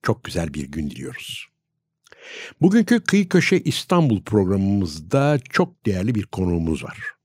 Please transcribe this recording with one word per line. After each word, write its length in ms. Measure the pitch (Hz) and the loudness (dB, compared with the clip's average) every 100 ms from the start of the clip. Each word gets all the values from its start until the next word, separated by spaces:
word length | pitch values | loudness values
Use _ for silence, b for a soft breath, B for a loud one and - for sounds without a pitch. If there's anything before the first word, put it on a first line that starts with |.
Çok 220 | - 110 | 0 -2
güzel 300 | - 87 82 | -4 -6 -6
bir 100 | 73 67 | -6 -8
gün 220 | 76 73 | -8 -8
diliyoruz. 560 | - 64 62 - - - _ _ _ _ _ _ B B B B B | -8 -14 -14 -14 -16 -18 _ _ _ _ _ _ B B B B B
Bugünkü 400 | 170 220 214 240 | 4 6 4 2
Kıyı 240 | - 196 185 | 4 2 2
Köşe 280 | 185 - 180 | 0 2 0
İstanbul 600 | - - - 175 151 101 | 0 -4 0 2 4 0
programımızda 1160 | - 107 92 98 98 101 90 76 80 139 143 147 - | 0 0 2 2 2 0 -2 -6 -2 0 2 0 -2
çok 360 | - 175 _ - | -2 -2 _ -4
değerli 280 | 92 104 | -2 -2
bir 80 | 117 90 | -2 -4
konuğumuz 580 | - 90 85 82 78 | -2 0 0 0 -4
var. 140 | - - - - | -6 -12 -14 -16